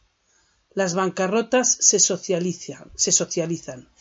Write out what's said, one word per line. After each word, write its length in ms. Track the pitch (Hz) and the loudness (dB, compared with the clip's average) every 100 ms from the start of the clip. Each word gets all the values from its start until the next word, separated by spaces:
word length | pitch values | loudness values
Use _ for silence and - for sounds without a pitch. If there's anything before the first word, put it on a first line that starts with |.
| _ _ _ _ _ _ _ | _ _ _ _ _ _ _
Las 200 | - 190 | -4 -2
bancarrotas 840 | 175 190 180 190 220 226 254 240 - | 0 -2 0 0 0 2 2 2 2
se 180 | - 208 | 4 4
socializan, 920 | - 190 - 175 180 175 - 139 - | 2 0 -2 -2 -2 -4 -10 -16 -14
se 180 | - - | -4 0
socializan, 760 | 175 165 - 165 165 - 127 - _ | 2 0 -2 -2 -4 -8 -16 -16 _